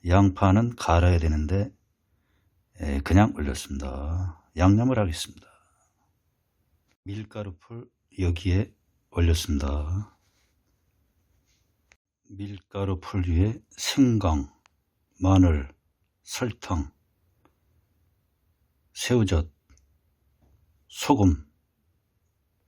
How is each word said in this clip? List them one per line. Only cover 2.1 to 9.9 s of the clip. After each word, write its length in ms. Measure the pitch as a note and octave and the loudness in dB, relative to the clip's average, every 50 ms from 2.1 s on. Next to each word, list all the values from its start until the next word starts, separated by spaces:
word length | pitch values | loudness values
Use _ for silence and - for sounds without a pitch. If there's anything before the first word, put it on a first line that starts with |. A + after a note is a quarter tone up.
| _ _ _ _ _ _ _ _ _ _ _ _ _ - | _ _ _ _ _ _ _ _ _ _ _ _ _ -10
예, 200 | D#2 D2 C#2 C#2+ C#2+ | -8 -6 -6 -6 -2
그냥 280 | - E2+ F#2+ G#2+ - - | 4 4 6 6 4 2
올렸습니다. 1040 | - D2 C#2 - - - - C#2 C2+ C2+ C#2 C#2+ C2+ C#2+ D#2 E2+ F2+ F#2 F2+ - _ _ _ _ | -4 -6 -6 -6 -8 -10 -10 -10 -10 -8 -10 -10 -8 -8 -6 -6 -4 -6 -6 -10 _ _ _ _
양념을 420 | D#2+ F2 F#2+ G2+ G#2+ A#2+ C3 B2+ A#2 | 2 4 4 4 4 2 0 0 0
하겠습니다. 480 | G#2 F2 D#2+ - - - - - _ _ _ _ _ _ _ _ _ _ _ _ _ _ _ _ _ _ _ _ _ _ _ _ _ _ _ _ _ _ _ _ _ | 0 -2 -4 -8 -10 -12 -14 -20 _ _ _ _ _ _ _ _ _ _ _ _ _ _ _ _ _ _ _ _ _ _ _ _ _ _ _ _ _ _ _ _ _
밀가루풀 840 | F#2+ G2+ G#2+ G#2+ _ - A2 G#2 G2 E2+ _ _ _ A#2+ A#2 B2 _ _ _ _ _ _ - | -12 -10 -10 -12 _ -12 -12 -12 -12 -14 _ _ _ -18 -18 -18 _ _ _ _ _ _ -2
여기에 560 | F#2 F2 E2+ E2 - F#2 F2 F#2+ - - _ _ _ _ _ _ _ _ | -2 -2 -2 -2 -2 0 0 0 0 -2 _ _ _ _ _ _ _ _
올렸습니다. 1080 | - E2+ E2+ E2 D#2+ D#2 - - D2 C#2 C#2+ C#2+ C#2 D2 D2+ D#2 | -2 0 2 2 2 0 0 -4 -4 -2 -2 -4 -4 -4 -4 -4